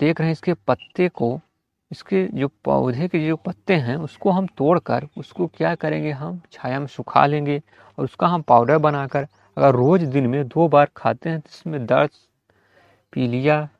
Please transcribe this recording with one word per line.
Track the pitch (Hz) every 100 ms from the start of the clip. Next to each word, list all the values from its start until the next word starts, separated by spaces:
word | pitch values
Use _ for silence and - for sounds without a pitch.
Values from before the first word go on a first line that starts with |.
देख | 151 165
रहे | 160
हैं, |
इसके | 160 180 170
पत्ते | - 170 - - 180
को, | - 117 139 - _ _ _ _
इसके | - - 190 185
जो | 131 139 -
पौधे | 139 139 127 123 180
के | 165
जो | 156 160
पत्ते | 185 - - 170
हैं, | 117 147
उसको | 156 - 202
हम | 180 185
तोड़कर | - 139 175 - 120 147 -
उसको | - - 170
क्या | - 160
करेंगे, | 170 156 156 151
हम | 135 160 180 -
छाया | - 127 135
में | 143
सुखा | - - 131 143
लेंगे | 147 147 143 - _ - -
और |
उसका | 135 - 175
हम | 175
पाउडर | - 120 120 156
बनाकर | 151 143 135 143 143 _ _ -
अगर | 139
रोज़ | 123 135 185
दिन | 147 139 120
में | 139 127
दो | 156 165
बार | 143 147 -
खाते | 123 113 165
हैं, | 160
तो | -
इसमें | - 165 147 113
दर्द, | 135 147 - _ _ _ _ _ _ _ _ _
पीलिया, | - 123 123 143 151 151